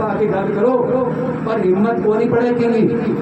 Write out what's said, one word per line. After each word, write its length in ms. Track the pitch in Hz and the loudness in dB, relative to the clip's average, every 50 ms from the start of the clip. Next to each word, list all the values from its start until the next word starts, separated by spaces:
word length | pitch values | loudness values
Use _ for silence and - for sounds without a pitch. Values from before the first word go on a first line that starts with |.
پا 140 | 220 214 202 214 | -2 -2 -2 0
کے 80 | 214 | 0
گل 260 | 196 180 190 202 - 202 | 0 0 0 -2 -2 0
کرو، 500 | 202 214 254 262 240 - - 240 262 254 240 - - - 170 165 - - | 2 2 2 2 0 -2 -2 0 0 -2 -2 -4 -4 -4 -4 -4 -6 -4
پر 140 | 220 220 220 | -4 -2 0
ہمت 460 | 185 185 185 196 214 233 233 - 185 | 0 2 2 2 2 0 0 0 0
کو 100 | 208 220 | 0 2
نہیں 140 | 220 240 254 | 2 2 2
پڑے 220 | 226 233 247 247 | 2 2 2 2
گی 160 | 240 233 233 | 0 0 0
نہیں۔ 220 | 233 226 220 185 - - - 156 - - 160 | 2 2 2 2 2 2 0 -2 -2 -2 -4